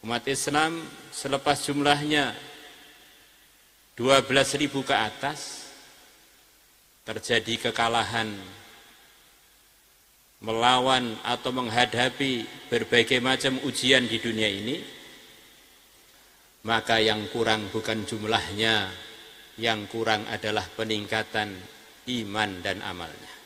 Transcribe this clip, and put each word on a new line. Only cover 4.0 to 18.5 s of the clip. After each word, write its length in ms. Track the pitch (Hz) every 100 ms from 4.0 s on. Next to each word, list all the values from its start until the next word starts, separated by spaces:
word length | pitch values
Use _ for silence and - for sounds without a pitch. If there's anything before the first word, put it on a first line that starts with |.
| 123 135
belas 320 | - 135 135 143
ribu 280 | 147 139
ke 120 | 131 131
atas, 720 | 110 - 135 151 - - - - - - - - _ _ _ _ _ _ _ _ -
terjadi 640 | 107 - 117 113 117 120
kekalahan, 560 | 110 113 113 101 117 110 98 92 95 - - - - - - _ _ _ _ _ _ _ _ _ _ _ _
melawan 720 | 107 113 120 127 127 131 120 110
atau 280 | - 123 131
menghadapi 920 | 127 123 113 120 117 127 - 135 123 113 - -
berbagai 560 | 120 110 123 117 127
macam 360 | 123 131 139 131
ujian 400 | 143 117 127 131
di 160 | 120 110
dunia 320 | 120 110 107
ini, 240 | 98 107 165 - - - - - - - - - - _ - _ - _ _ _ _
maka 320 | 110 113 110 113
yang 320 | 110 107 104
kurang 400 | 117 110 110 101 110
bukan 320 | 110 110 101
jumlahnya, 800 | 110 110 113 -